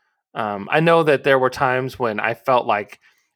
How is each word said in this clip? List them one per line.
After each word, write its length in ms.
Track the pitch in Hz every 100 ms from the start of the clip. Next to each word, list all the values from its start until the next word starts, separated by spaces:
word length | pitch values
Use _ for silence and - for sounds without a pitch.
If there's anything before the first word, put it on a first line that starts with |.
| _ _ _
Um, 340 | - 110 101 101
I 80 | 151
know 240 | 165 165
that 220 | 156 135
there 160 | 143 135
were 100 | 127
times 480 | - 135 127 131 -
when 220 | 120 107
I 140 | 107
felt 320 | 117 - 127 120
like 340 | 104 101 - _ _ _